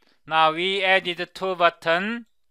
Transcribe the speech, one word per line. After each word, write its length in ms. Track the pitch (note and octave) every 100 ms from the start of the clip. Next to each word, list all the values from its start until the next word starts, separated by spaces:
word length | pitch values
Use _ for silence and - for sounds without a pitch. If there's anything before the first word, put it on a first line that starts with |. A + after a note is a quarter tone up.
| _ _ -
Now 260 | D#3+ D#3+
we 300 | D#3+ F#3 G3
added 460 | F#3+ F#3+ F3+ E3+ F3
two 220 | - F#3+
button, 720 | F3 E3+ - E3+ E3+ G3+ A#3+ A3+ _ _